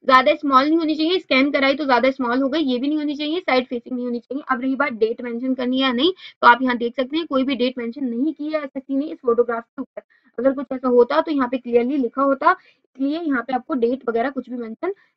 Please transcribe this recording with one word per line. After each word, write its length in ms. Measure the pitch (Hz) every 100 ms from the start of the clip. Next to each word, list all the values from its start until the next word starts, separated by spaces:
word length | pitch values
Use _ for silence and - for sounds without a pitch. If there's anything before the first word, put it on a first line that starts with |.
| -
ज्यादा 260 | 262 262 302
small 300 | 285 262 285
नहीं 120 | 320
होनी 160 | 311 302
चाहिए, 220 | 320 370
scan 300 | - 262 277
कराई 240 | 285 269 277
तो 100 | 285
ज्यादा 240 | 240 254
small 300 | 262 240 254
हो 60 | 269
गई, 100 | 294
ये 160 | 285 247
भी 80 | 277
नहीं 100 | 302
होनी 180 | 294 285
चाहिए, 240 | 302 330
side 260 | 359 262 254
facing 300 | 240 233 247
नहीं 100 | 247
होनी 140 | 240
चाहिए। 240 | _ 269 -
अब 120 | 233
रही 140 | 262 262
बात 180 | 285
date 280 | 226 220 226
mention 320 | 240 233 262
करनी 260 | 254 247 262
है 40 |
या 80 | 269
नहीं, 180 | 240 320 370 - _
तो 60 | 247
आप 140 | 247
यहाँ 160 | 262 240
देख 180 | 233 240
सकते 220 | 262 311
हैं 80 | 330
कोई 160 | 269
भी 120 | 262 262
date 220 | 247 254
mention 280 | 233 240 269
नहीं 280 | 233 302
की 120 | 302 294
है 180 | 311
एसएससी 320 | 277 269 262 269
ने 100 | 311
इस 120 | 320
photograph 440 | 247 233 233 233
के 180 | - -
ऊपर। 200 | 254 - _ _ _ -
अगर 160 | 254
कुछ 120 | 269 269
ऐसा 140 | 262 262
होता 320 | 247 240 294
तो 100 | 320
यहाँ 160 | 285 247
पे 100 | 254
clearly 400 | 240 240 240 294
लिखा 240 | 233 269
होता, 280 | 277 269 302
इसलिए 680 | 370 _ _ _ _ 269 311
यहाँ 240 | 339 262
पे 100 | 240
आपको 200 | 254 - 269
date 320 | 233 254 254
वगैरह 200 | 226 247
कुछ 180 | 269 226
भी 80 | 247
mention 360 | 226 226 339 403 _